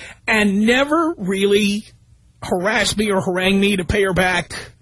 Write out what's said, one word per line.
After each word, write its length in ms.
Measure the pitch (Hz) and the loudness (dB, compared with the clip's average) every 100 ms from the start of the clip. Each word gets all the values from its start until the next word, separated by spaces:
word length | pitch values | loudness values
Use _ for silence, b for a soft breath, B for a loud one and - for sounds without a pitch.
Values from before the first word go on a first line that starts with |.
| B B - | B B -4
and 340 | 220 208 196 220 | 0 2 2 2
never 480 | 254 285 311 320 339 | 2 2 0 0 -2
really 680 | 190 196 202 202 202 208 - - _ - _ _ | -4 0 2 2 0 -4 -8 -20 _ -20 _ _
harassed 560 | - 185 190 226 196 202 | -4 -2 0 0 0 -2
me 140 | 214 | 0
or 100 | 190 | 0
harangued 380 | 190 180 185 196 | -2 -2 0 2
me 180 | 196 196 | 2 2
to 80 | 160 | 0
pay 180 | 208 | 0
her 100 | 196 | 2
back. 580 | 175 185 175 - - - - | 2 0 0 -4 -12 -14 -20